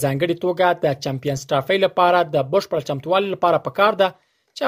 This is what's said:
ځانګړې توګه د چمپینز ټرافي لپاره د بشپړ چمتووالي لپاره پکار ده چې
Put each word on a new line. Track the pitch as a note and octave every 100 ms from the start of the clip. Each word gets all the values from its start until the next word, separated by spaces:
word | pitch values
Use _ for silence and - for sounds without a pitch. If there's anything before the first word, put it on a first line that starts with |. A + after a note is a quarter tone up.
ځانګړې | C3+ C#3 E3+ E3+
توګه | F3+ F3 F3+ F3
د | D#3+ C3+ D3+
چمپینز | C3+ C#3+ C3+ -
ټرافي | D3 - G3 F#3
لپاره | F#3 F3 F3+ E3+ D3+
د | C3+
بشپړ | F#3 - E3 C#3
چمتووالي | C#3+ D#3+ F#3 G3+ F#3
لپاره | F3 D#3+ -
پکار | - G3+ G3
ده | F#3+ - _ _ _
چې | -